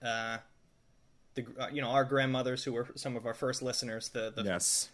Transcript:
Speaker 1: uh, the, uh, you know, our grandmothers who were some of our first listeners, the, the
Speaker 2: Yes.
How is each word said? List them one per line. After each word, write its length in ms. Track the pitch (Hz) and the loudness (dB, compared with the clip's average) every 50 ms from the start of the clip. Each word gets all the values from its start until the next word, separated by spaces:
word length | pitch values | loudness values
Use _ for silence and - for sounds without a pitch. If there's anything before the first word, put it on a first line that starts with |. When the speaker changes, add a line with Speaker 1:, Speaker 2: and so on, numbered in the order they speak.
| 123 | -4
Speaker 1:
uh, 340 | 117 113 113 113 113 113 113 - - - _ _ _ _ _ _ _ _ _ _ _ _ _ _ _ - | -2 -2 -2 -2 -4 -6 -8 -8 -14 -20 _ _ _ _ _ _ _ _ _ _ _ _ _ _ _ -8
the, 100 | 131 117 117 - 131 | -8 -8 -8 -8 -8
uh, 80 | 127 - | -8 -4
you 100 | 143 143 | -4 -2
know, 80 | 135 117 | 0 4
our 140 | 131 139 131 | 4 4 4
grandmothers 600 | 127 139 135 131 131 131 127 123 127 127 - - | 6 4 4 4 4 4 2 2 0 0 -2 -2
who 100 | 139 117 | -2 0
were 140 | 117 127 - - | 0 -2 -2 -6
some 200 | - - 139 123 | -6 -6 -4 -4
of 100 | 117 107 | -2 -2
our 100 | 117 113 | -4 -2
first 280 | - 143 127 127 - 131 | 0 0 0 0 0 -2
listeners, 460 | 127 120 - 127 117 110 113 - - | -2 -2 -2 -2 -4 -4 -6 -6 -6
the, 240 | - 117 110 110 110 | -4 -4 -4 -4 -2
the 80 | 113 104 | -2 0
Speaker 2:
Yes. 460 | 98 90 87 - - - - - - | 2 2 2 4 4 2 2 0 -2